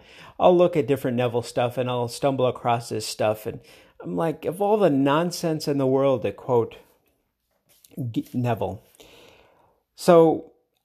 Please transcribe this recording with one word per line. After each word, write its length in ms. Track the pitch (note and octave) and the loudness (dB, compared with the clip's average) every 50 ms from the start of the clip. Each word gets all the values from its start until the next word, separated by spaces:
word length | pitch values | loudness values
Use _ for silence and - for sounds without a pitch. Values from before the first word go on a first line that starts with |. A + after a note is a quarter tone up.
| - - - - - - - - | -16 -20 -20 -20 -20 -18 -4 2
I'll 160 | F3+ F3+ F3+ | 4 4 6
look 220 | F3 F3+ E3+ - | 6 4 2 2
at 100 | D#3 C3 | 0 -2
different 300 | B2+ C#3 B2+ - C3+ A#2+ | 0 -2 -2 -2 -2 -2
Neville 240 | A#2+ B2 A#2 A2 A#2+ | -2 -2 -2 -2 -4
stuff 360 | A2+ - - C3+ B2 A#2+ - | -6 -4 -4 -2 -2 -2 -2
and 120 | C3+ B2 B2 | -4 -4 -4
I'll 180 | B2 B2 A#2+ | -4 -4 -4
stumble 400 | A#2 - - - C#3 C3+ B2+ B2+ | -6 -6 -4 -2 -2 0 0 0
across 420 | B2 - - - B2 A#2+ A#2+ A#2+ - | 0 -2 -2 -2 -2 -2 -2 -2 -6
this 160 | A#2 A2 G#2+ | -8 -8 -6
stuff. 400 | - - - A#2 G#2+ G#2+ - - | -8 -4 -2 0 0 -2 -2 -6
And 140 | A#2 - - - - - - - _ _ - | -10 -10 -10 -14 -20 -20 -20 -20 _ _ -16
I'm 140 | - E3 F3+ | -12 -8 -4
like, 300 | F3 E3 D#3+ D3+ - - | -4 -2 -4 -4 -4 -6
of 160 | - D#3+ F#3+ | -6 -4 -2
all 160 | G3+ G3+ A3 | 0 0 2
the 120 | G#3+ G3+ D#3+ | 2 4 4
nonsense 760 | C#3+ C3+ C#3 C#3 C#3+ D#3+ F3 F3 E3 - - E3 D#3 D3+ - | 4 4 4 4 4 2 2 -2 -4 -4 -4 -4 -4 -2 -4
in 100 | D#3 C#3+ | -2 -2
the 100 | C#3 C3+ | 0 2
world, 340 | C3 C3 C3+ C3+ C#3 C3 A#2+ | 2 2 4 4 2 2 0
to 100 | - G2+ | -2 -4
quote 460 | - - - - B2 A#2 A2+ - - - - _ _ _ _ _ _ _ _ _ _ _ _ _ _ _ _ _ _ _ - _ - - C3 A#2 | -6 -6 -4 0 0 2 0 0 -6 -14 -20 _ _ _ _ _ _ _ _ _ _ _ _ _ _ _ _ _ _ _ -20 _ -12 -10 -10 -8
G-, 180 | A2 D3+ D3 - - | -6 -8 -8 -6 -6
Neville. 500 | B2 B2 A#2+ A2+ F#2+ G#2 F#2 F#2+ - - _ _ - - - - - - - - _ _ _ _ _ _ _ _ _ _ _ _ | -4 -2 -2 -2 -2 -4 -6 -6 -10 -14 _ _ -20 -20 -20 -20 -20 -20 -20 -20 _ _ _ _ _ _ _ _ _ _ _ _
So 580 | - - F3+ F3 E3 E3 D#3+ C#3+ - - - _ _ _ _ _ _ | -2 2 6 8 8 8 6 4 0 -4 -12 _ _ _ _ _ _